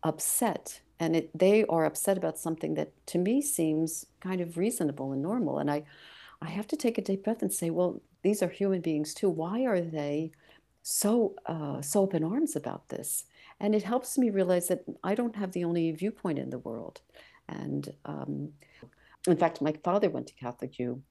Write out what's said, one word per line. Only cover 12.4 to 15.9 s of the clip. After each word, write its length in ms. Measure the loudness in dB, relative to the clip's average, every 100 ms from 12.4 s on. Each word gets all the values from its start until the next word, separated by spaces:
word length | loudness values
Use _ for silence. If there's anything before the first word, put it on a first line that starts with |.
| 0 -2
about 320 | -6 -10 _
this?" 360 | -8 -6 -6 -8 _ -20 -4
And 140 | 2
it 100 | 2
helps 340 | 2 -2 0 2
me 100 | 2
realize 400 | 4 4 2 2
that 160 | -2 -2 -8
I 120 | -2
don't 220 | 0 -2 -2
have 160 | -4
the 120 | -2
only 260 | 0 2 0